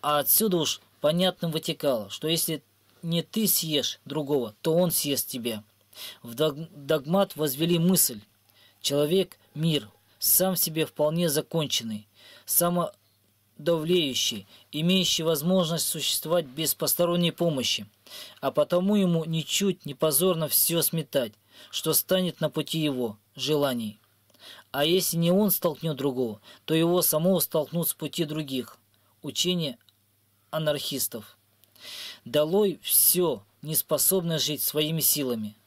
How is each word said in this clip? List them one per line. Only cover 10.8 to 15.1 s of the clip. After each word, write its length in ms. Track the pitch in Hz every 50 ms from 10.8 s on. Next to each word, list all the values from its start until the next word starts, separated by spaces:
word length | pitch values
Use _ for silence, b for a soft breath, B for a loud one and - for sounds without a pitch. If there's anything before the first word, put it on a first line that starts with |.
| 156
вполне 460 | - _ - 151 151 156 170 175 165
законченный, 760 | 135 147 151 _ - 165 151 127 - - 117 113 110 - - _ B B B B B B B
самодовлеющий, 2000 | B - - 170 175 175 175 170 - - _ _ _ _ _ _ _ _ _ _ _ _ - 151 160 170 160 156 160 180 180 160 139 123 - - - 120 104 95 B B B B B B
имеющий 500 | 143 156 175 185 190 180 -